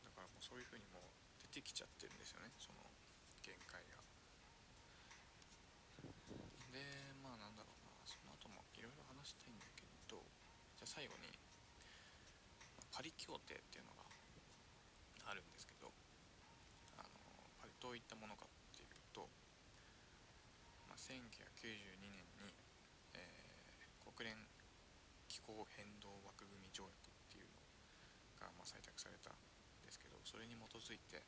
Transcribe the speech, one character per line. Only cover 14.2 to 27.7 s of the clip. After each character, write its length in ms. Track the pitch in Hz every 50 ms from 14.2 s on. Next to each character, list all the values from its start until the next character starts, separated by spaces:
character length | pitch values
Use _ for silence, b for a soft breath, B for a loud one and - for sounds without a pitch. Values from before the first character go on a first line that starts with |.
| - - - - - - - - - - - - - - - - - - - - - 110
あ 40 | 101
る 80 | 95 90
ん 80 | -
で 80 | - -
す 80 | - -
け 80 | - -
ど、 140 | - - - - - - - - - - - - - - - - - - - - - - - -
あ 60 | -
の、 80 | - - - - - - - - - - -
パ 80 | - 110
リ、 60 | 104 -
ど 120 | - 127
う 40 | 120
い 40 | 120
っ 40 | 113 -
た 80 | 113
も 100 | 110 110 104
の 80 | 101
か 120 | 98 - -
っ 20 | - - - - -
て 60 | -
い 60 | - -
う 80 | - - - - -
と、 160 | - 87 - - - - - - - - - - B B B B B B B - - - - - - - - - - - - - - - -
ま 80 | -
あ、 20 | -
千 220 | - - 135 131 123 113
九 140 | - - 110
百 80 | - -
九 120 | - - 113
十 100 | 110 104 101 98 95 92
二 80 | 98 101
年 160 | 101 98 90 90 - 98
に、 100 | 101 101 90 - - - - - - - - - - - -
え 80 | - 90 87 - - - - - - - - - - - - - -
ー、 100 | - 113
国 160 | 113 - 117 113
連 100 | 110 110 110 - - - - - - - - - - - - - - - - -
気 100 | - -
候 260 | - - 110 107 104 - - -
変 80 | 104 104 104 104
動 80 | 101 98 98 - 98
枠 200 | 98 98 - 104 98
組 100 | 98 95
み 100 | 98 95 -
条 100 | - 98
約 240 | 95 - - - -
っ 60 | - - - -
て 80 | - -
い 60 | -
う 40 | - -
の 80 | - - -